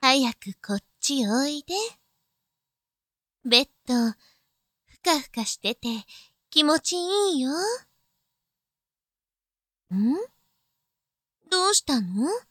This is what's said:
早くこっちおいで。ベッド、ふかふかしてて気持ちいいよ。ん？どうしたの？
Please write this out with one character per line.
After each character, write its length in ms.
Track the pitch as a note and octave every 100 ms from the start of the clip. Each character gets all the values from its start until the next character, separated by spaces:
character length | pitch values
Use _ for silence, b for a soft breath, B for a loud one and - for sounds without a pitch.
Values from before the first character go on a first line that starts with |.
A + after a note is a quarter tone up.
早 320 | C4 C4+ B3+
く 220 | A3+ - G3 -
こ 120 | G3+
っ 60 | _ _
ち 280 | - C#4+ G#3
お 180 | A3+ C#4
い 160 | D4
で。 140 | - F#4 A4+ - _ _ _ _ _ _ _ _ _ _ _ _ _ _ B3+
ベ 140 | A#3+
ッ 100 | C4+ _ -
ド、 80 | B3 A#3 G#3+ b b b _ _ _ _
ふ 120 | _
か 160 | - G3+
ふ 100 | C4
か 160 | - A3
し 120 | -
て 180 | G3 A#3
て 140 | A#3+ A3+ - B B B _
気 140 | -
持 160 | D4+ D#4
ち 180 | - F4+
い 400 | F4 G4+ G4+ D#4
い 40 |
よ。 100 | B3+
ん？ 40 | D4+ G4 B4 - _ _ _ _ _ _ _ _ _ _ _ _ _ _ _ _ _ _ _ _ F#3 G#3+ D#4 B4 _ _ _ _ _ _ _ _ _ _ _ _
ど 180 | F#4 F#4
う 60 | G4+
し 100 | -
た 160 | C4+
の？ 300 | F#3 F#3+ C4+ A4+ -